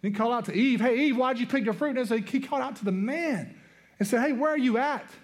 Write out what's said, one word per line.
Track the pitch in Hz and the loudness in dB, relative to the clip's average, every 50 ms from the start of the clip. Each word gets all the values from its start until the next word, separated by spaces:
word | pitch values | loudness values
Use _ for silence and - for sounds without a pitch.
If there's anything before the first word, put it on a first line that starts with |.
| - | -2
He | 202 202 | -2 -2
called | 202 220 233 240 | 0 0 0 0
out | 240 226 | -2 -4
to | - 160 | -2 0
Eve, | 185 247 269 247 190 | 2 2 2 2 2
"Hey, | 220 254 240 240 294 | 2 2 2 4 2
Eve, | 302 262 | 2 2
why'd | 240 254 254 262 233 | 2 2 0 0 -2
you | 247 247 | -2 0
pick | - 277 214 | 0 0 0
the | 226 208 | 0 -2
fruit?" | - 294 302 262 254 | 0 -2 -2 0 -2
And | 254 | -2
so | 202 226 | 0 0
he | 226 208 - - 262 | -2 -2 -2 -2 -2
called | 269 - 294 277 262 | -2 0 -2 -2 -2
out | 269 - | -4 -6
to | - - | -4 -4
the | 202 190 | -2 -2
man | 185 196 233 277 330 339 320 262 175 - - - - - - - - _ _ _ _ | 0 -2 -2 -2 -2 -2 -2 -2 -4 -4 -8 -14 -20 -20 -20 -20 -20 _ _ _ _
and | 202 | -2
said, | 202 - 233 | 0 2 2
"Hey, | 247 302 | 2 2
where | 277 233 285 311 311 | 0 2 2 2 2
are | |
you | 302 254 254 214 226 | 2 2 2 2 2
at?" | 262 294 285 226 - - - - | 2 0 -2 -4 -6 -12 -20 -20